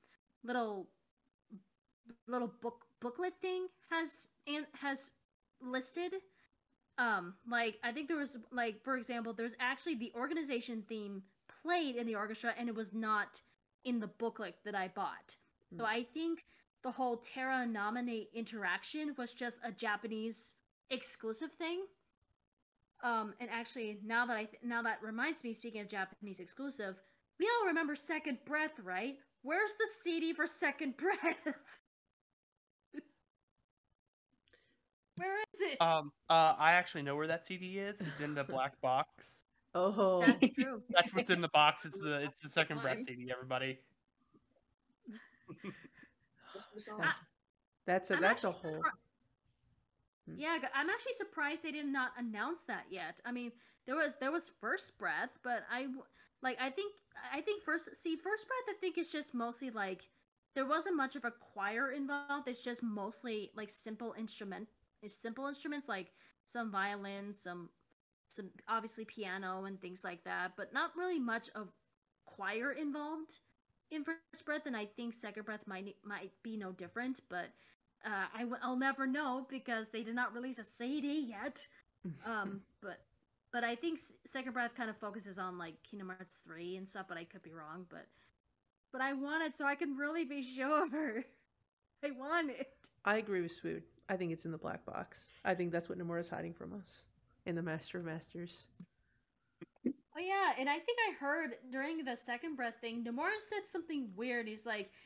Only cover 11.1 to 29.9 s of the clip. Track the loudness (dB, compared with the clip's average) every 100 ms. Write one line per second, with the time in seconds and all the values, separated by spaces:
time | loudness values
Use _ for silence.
11.1 | -8 -10 _ _ -10 2 2 2 0 0
12.1 | 0 -2 -2 -2 -2 -2 -2 -4 -2 2
13.1 | 2 2 -4 _ _ _ _ 0 0 0
14.1 | 0 -2 0 -6 -6 -2 0 0 0 -2
15.1 | -4 -14 -20 _ _ _ -2 0 2 0
16.1 | -2 0 0 -4 -20 _ _ -6 0 2
17.1 | 2 -4 -2 2 2 2 2 0 0 0
18.1 | -2 -4 -6 -6 -2 0 0 -2 -4 -4
19.1 | -4 -6 -4 -6 -4 -8 -2 0 0 0
20.1 | -2 -2 -4 -8 -10 _ _ -6 -2 -2
21.1 | -2 -2 -2 -4 -4 -2 -2 -4 _ _
22.1 | _ _ _ _ _ _ _ _ -4 0
23.1 | 2 0 -6 -6 -4 -6 -6 -6 -6 0
24.1 | 2 4 2 -2 -6 -2 0 0 -2 -4
25.1 | -2 0 0 -4 -6 -6 -8 -6 -4 -4
26.1 | -6 -10 -10 -12 -8 -6 -4 -4 -6 -14
27.1 | _ _ 0 4 6 4 4 2 0 0
28.1 | 0 0 -4 -2 0 0 -2 -4 -2 -2
29.1 | -4 _ _ 0 4 4 4 4